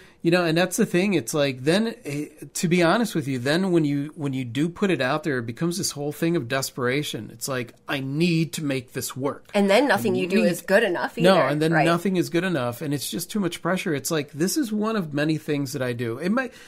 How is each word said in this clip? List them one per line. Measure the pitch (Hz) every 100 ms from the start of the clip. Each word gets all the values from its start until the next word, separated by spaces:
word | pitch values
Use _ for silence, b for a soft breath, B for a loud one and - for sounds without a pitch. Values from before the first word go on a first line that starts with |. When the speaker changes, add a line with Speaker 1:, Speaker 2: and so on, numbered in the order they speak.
| B B
Speaker 1:
you | 170
know, | 180
and | 175 160
that's | 185 -
the | 220
thing. | 175 196
It's | 175 - 156
like, | 143 127
then, | 131 190 226 -
eh, | 147 143 151 - 147 -
to | 170
be | 175
honest | 165 208 220
with | 170 135
you, | 131
then | 123 160 190
when | 170 151
you, | 143 147 -
when | 143
you | 131
do | 127 113 165
put | 170 202
it | 160
out | 131 151
there, | 160 131
it | 117
becomes | 120 170 175
this | 160
whole | 143 143
thing | 147 165 170
of | 117
desperation. | 135 135 - 123 135 147 139 104
It's | - -
like, | 127 120 - -
"I | 147
need | 135 143 175 165 165
to | -
make | 151 131 127
this | 139 120 -
work." | 139 120 -
Speaker 2:
And | 202 202
then | 202 285
nothing | - 226 185
Speaker 1:
I |
Speaker 2:
you | 185
do | 196
Speaker 1:
need | 208
Speaker 2:
is | 165
good | - 196
enough | 226 165 - -
Speaker 1:
No, | 175 190
Speaker 2:
either, | 135
Speaker 1:
and | 147
then | 156
Speaker 2:
right? | 156 143
Speaker 1:
nothing | 170 196 185
is | 143
good | 165
enough, | 185 160 123 117
and | 156
it's | 143 -
just | 208 -
too | 214
much | 180 -
pressure. | 170 185 185
It's | 143 135
like, | 160 143
this | 139 185 320
is | 247
one | 214 214 220
of | 160
many | 143 151 151
things | - 147 143
that | 143
I | 127
do. | 120 120 117
It | 175
might, | 233 247 B